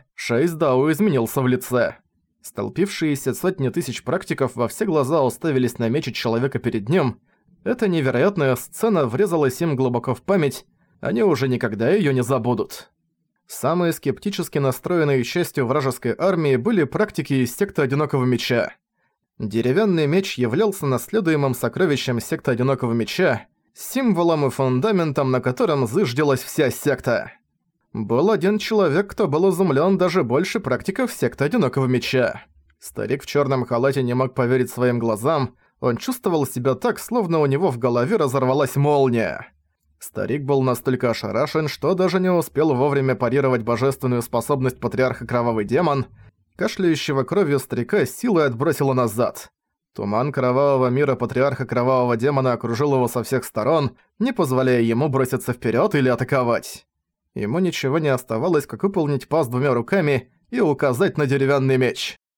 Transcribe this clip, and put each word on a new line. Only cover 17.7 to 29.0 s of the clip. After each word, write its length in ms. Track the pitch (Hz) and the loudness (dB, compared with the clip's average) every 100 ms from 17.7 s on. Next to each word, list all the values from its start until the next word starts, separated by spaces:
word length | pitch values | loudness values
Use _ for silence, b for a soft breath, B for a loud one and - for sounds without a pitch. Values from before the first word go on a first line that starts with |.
| - | 0
Одинокого 420 | 135 139 147 139 | 0 0 0 0
Меча. 500 | 127 120 - 120 - - _ _ _ _ _ - | 2 0 0 0 0 -6 _ _ _ _ _ -10
Деревянный 640 | 113 113 120 185 214 170 143 | -4 -2 0 2 2 2 2
меч 320 | 180 190 - | 0 -2 -2
являлся 480 | 123 139 220 196 143 | 0 2 0 0 -2
наследуемым 680 | 123 - 220 170 156 139 123 | -2 -2 -2 0 2 0 0
сокровищем 640 | 120 139 180 135 - 120 | -4 0 0 0 -2 -4
секты 320 | - 160 - | -4 -4 -2
Одинокого 420 | 117 131 131 123 | 0 0 0 0
Меча, 540 | 117 107 - 180 113 - _ _ | 0 -2 0 0 0 -6 _ _
символом 720 | - - 262 247 170 170 160 139 | -18 -8 -2 2 2 2 2 0
и 60 | |
фундаментом, 800 | - 131 127 214 196 160 147 135 | 0 0 2 2 2 0 0 0
на 100 | 127 | 0
котором 460 | 127 123 220 143 120 | 0 0 0 0 0
зыждилась 560 | 151 160 120 147 131 | 0 0 2 2 0
вся 260 | - - 135 | -2 0 0
секта. 600 | - 151 131 - 113 - - _ _ _ _ _ | 0 -2 -2 0 -2 -4 -16 _ _ _ _ _
Был 380 | - 104 117 185 | -8 -2 2 2
один 300 | 202 180 214 | 2 0 -2
человек, 500 | - 220 175 151 | 0 2 2 2